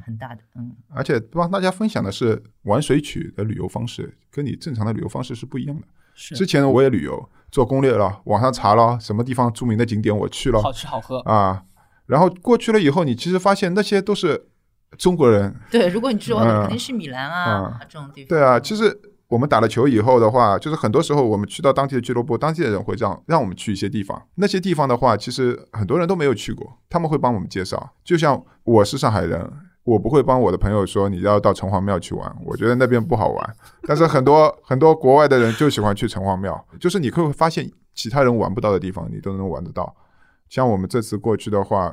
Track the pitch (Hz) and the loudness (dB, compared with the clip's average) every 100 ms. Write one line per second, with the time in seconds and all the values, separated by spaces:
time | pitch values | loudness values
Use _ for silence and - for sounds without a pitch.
0 | - 113 127 117 _ 127 120 - _ 135 | -14 -12 -12 -16 _ -16 -16 -16 _ -8
1 | 131 131 - 165 175 196 185 185 220 - | -2 -2 -2 -4 -4 -2 -2 -2 -4 -4
2 | 98 - 120 107 - _ - 110 143 139 | -6 -2 -2 -2 -6 _ -2 0 2 0
3 | 147 - 92 - 107 107 92 - 120 - | -2 -8 -10 -8 -6 -6 -8 -8 -8 -10
4 | - - _ - 143 - - 117 107 110 | -14 -16 _ -8 -6 -8 -8 -6 -4 -4
5 | 110 131 127 120 131 131 131 147 - _ | -6 -8 -10 -12 -12 -10 -8 -10 -14 _
6 | _ - - 156 190 147 139 123 135 107 | _ -20 -12 -4 0 2 4 4 4 2
7 | 71 65 - _ _ - 120 135 135 110 | -2 -8 -12 _ _ 0 0 2 2 2
8 | 98 98 - 107 131 123 107 110 117 120 | 0 -2 -2 0 0 2 4 6 4 2
9 | - 107 123 127 123 110 123 107 117 107 | -4 -4 -4 -2 -2 -2 -2 0 0 0
10 | 107 104 98 - 135 110 110 131 - 123 | 0 -2 -2 -4 0 0 0 -4 -10 -10
11 | - 127 117 110 98 95 - _ _ _ | -8 -8 0 2 2 0 -8 _ _ _
12 | - 131 180 180 - 233 - 214 185 151 | -2 2 2 2 0 0 2 2 4 2
13 | 156 110 170 185 196 196 180 185 202 202 | 0 -2 -2 0 0 0 0 -2 0 0
14 | 196 202 175 131 - _ _ _ _ - | 0 -2 -2 -2 -6 _ _ _ _ -2
15 | 180 180 127 104 101 - - 233 180 196 | 0 4 6 4 2 -6 -2 0 2 0
16 | 254 214 233 220 113 107 104 - - 240 | -2 -2 -2 0 2 2 0 -4 -6 -8
17 | 156 127 139 175 175 98 95 120 - 156 | -8 -10 -8 -4 -4 -4 -6 -10 -16 -18
18 | 139 143 135 160 135 123 117 214 220 - | -18 -16 -2 4 6 4 2 0 0 0
19 | - _ - 117 139 120 113 113 139 110 | -10 _ -2 0 2 4 2 2 2 4
20 | 110 127 110 123 113 95 - 156 113 127 | 4 6 6 4 4 2 -2 -4 0 0
21 | 165 147 123 101 101 - 139 135 139 131 | 2 2 2 0 -4 -2 0 2 0 -4
22 | 113 123 120 113 147 160 139 98 - 110 | -4 -4 -2 -2 -2 -2 -2 -2 -4 -4
23 | 104 90 - 160 107 87 - 98 101 107 | -4 -4 -2 -2 -2 -6 -6 -4 -4 -4
24 | 98 - - - 196 196 185 156 139 120 | -6 -10 -12 -4 -2 0 -2 0 0 2
25 | 131 107 - 123 123 120 - 110 98 160 | 2 0 -2 -2 -2 -2 -8 -6 -2 0
26 | 170 185 143 120 - - - - _ 170 | 0 0 0 -2 -4 -12 -14 -20 _ -4
27 | 160 151 127 113 90 95 92 - - _ | -2 0 0 -2 -4 -8 -6 -8 -10 _
28 | - 170 151 127 - _ - 113 101 135 | -2 0 2 0 -4 _ 2 4 4 0
29 | 143 104 85 87 - 143 - _ - 110 | 0 0 -2 -4 -8 -14 -20 _ 0 0
30 | 104 143 127 127 107 87 101 104 92 104 | 2 2 4 2 2 0 0 0 0 0
31 | 98 90 98 104 104 95 92 101 98 92 | -2 0 2 2 2 0 -2 -2 -2 -4
32 | - - - - - - 107 123 127 120 | -4 -10 -10 -12 -10 -2 0 2 2 2
33 | 110 113 87 52 - - - _ - 147 | 0 0 0 -2 -6 -12 -20 _ -2 2
34 | 160 139 131 151 156 - - 151 160 160 | 4 4 6 6 6 2 -4 4 4 6
35 | 131 139 147 131 117 110 151 113 104 101 | 6 6 6 6 4 2 0 2 0 0
36 | 113 95 95 95 95 78 - 87 175 190 | -4 -4 -4 -4 -4 -8 -12 -6 -2 0
37 | 127 - 160 139 165 160 139 - _ - | 0 0 -2 0 -2 -2 -8 -12 _ -12
38 | 113 135 127 117 95 98 107 95 92 92 | -4 0 2 2 0 -2 0 0 -2 -8
39 | 82 104 98 98 95 71 82 92 - - | -10 -10 -8 -6 -6 -8 -8 -8 -10 -12
40 | _ _ _ _ _ - 127 98 95 123 | _ _ _ _ _ -2 0 0 -2 -4
41 | 107 104 117 104 - 101 98 104 90 | -4 -4 -2 -2 -2 -4 0 -2 -2